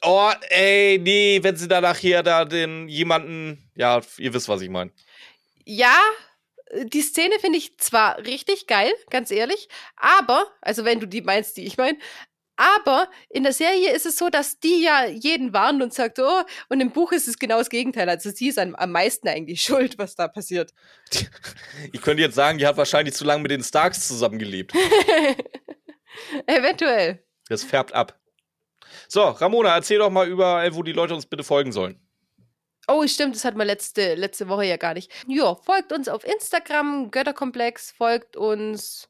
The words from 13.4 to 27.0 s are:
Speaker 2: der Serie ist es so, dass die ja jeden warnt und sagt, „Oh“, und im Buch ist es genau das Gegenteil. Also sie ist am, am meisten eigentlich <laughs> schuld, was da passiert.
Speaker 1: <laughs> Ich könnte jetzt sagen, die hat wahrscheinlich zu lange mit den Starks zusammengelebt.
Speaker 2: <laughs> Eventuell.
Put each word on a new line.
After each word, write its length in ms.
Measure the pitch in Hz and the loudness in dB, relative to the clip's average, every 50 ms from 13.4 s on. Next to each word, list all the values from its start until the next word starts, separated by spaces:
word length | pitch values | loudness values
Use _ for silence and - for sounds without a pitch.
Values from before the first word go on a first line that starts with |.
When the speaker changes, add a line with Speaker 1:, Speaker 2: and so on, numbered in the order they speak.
| 262 | 0
Speaker 2:
der 100 | 277 262 | 0 0
Serie 360 | - 320 330 381 381 370 392 254 | 2 0 2 2 2 2 2 0
ist 120 | - - | 0 -2
es 100 | 339 302 | -4 -4
so, 120 | - 349 349 | -2 -2 0
dass 320 | - 294 285 - - _ | 0 0 -2 -2 -8 _
die 220 | - 311 349 349 330 | 0 2 2 4 4
ja 240 | 339 302 277 254 | 4 4 2 2
jeden 460 | 226 226 226 226 285 320 311 262 247 196 | 0 -4 -4 -2 -2 -2 -2 -2 -2 0
warnt 280 | 202 196 262 302 277 269 | 2 2 2 2 0 -2
und 120 | 240 - | -4 -2
sagt, 240 | - 254 247 254 - | -4 -4 -4 -2 0
„Oh“, 240 | 254 269 349 370 339 - - - - _ | 0 2 2 0 0 -4 -10 -18 -8 _
und 120 | - 277 | 0 0
im 100 | 269 254 | 0 0
Buch 200 | - 302 349 339 359 | 2 0 0 0 0
ist 140 | 339 - | -2 -2
es 120 | 254 233 - | -4 -6 -6
genau 180 | - 226 226 233 | -2 0 0 0
das 120 | 247 247 | 0 0
Gegenteil. 380 | - 233 262 254 254 233 190 175 | -2 -4 -4 -4 -2 -2 0 0
Also 200 | 175 170 - 208 | -2 -2 -4 -10
sie 180 | 202 - 247 269 | -10 -4 -4 -2
ist 100 | 277 - | 0 0
am, 160 | 190 185 - | -2 -4 -2
am 180 | - 180 185 175 | -6 -6 -2 0
meisten 360 | 170 185 190 - - - 196 | 0 0 0 0 -2 -4 -4
eigentlich 340 | 160 156 160 151 170 165 - | -4 -4 -6 -8 -6 -6 -2
<laughs> 0 | |
schuld, 340 | - 277 269 254 254 - - | 0 2 2 2 0 -2 -6
was 160 | 202 185 - | -10 -10 -6
da 140 | - 175 160 | -6 -6 -6
passiert. 440 | - 214 196 - 180 175 165 - _ _ _ _ - _ _ _ - | -6 -10 -12 -6 -4 -4 -4 -6 _ _ _ _ -20 _ _ _ -6
Speaker 1:
<laughs> 80 | - - - - - - - - - - - - 143 151 139 - | -6 -6 -8 -12 -20 -20 -20 -20 -18 -20 -20 -18 -18 -18 -14 -14
Ich 100 | 123 - | -6 -2
könnte 200 | 151 151 151 160 | 0 2 2 2
jetzt 120 | 151 117 | 0 2
sagen, 240 | 135 139 147 160 151 | 2 2 2 2 2
die 80 | 143 | 2
hat 100 | 143 147 | 2 2
wahrscheinlich 380 | - 147 - - 147 151 175 - | 2 0 2 2 0 0 0 -4
zu 100 | - 143 | -4 0
lange 180 | 147 147 151 151 | 0 0 0 0
mit 80 | 143 143 | -2 -4
den 100 | 139 120 | -4 -4
Starks 440 | - - 151 156 180 185 - - - | -2 2 2 2 2 0 -2 -6 -6
zusammengelebt. 680 | 131 117 117 - 202 220 220 208 196 190 190 - - | -4 0 0 0 0 -2 -8 -6 -6 -8 -8 -4 0
Speaker 2:
<laughs> 1700 | 320 381 359 403 415 359 - 403 311 311 285 262 - - - _ 277 _ - - _ _ - 302 _ _ _ - - - - - 285 - | 0 2 4 4 4 4 4 2 2 2 2 0 -2 -8 -14 _ -20 _ -20 -20 _ _ -20 -20 _ _ _ -20 -20 -16 -12 -10 -10 -4
Eventuell. 760 | - 285 294 247 285 359 - 330 302 247 220 | 0 0 2 2 0 0 0 0 0 2 2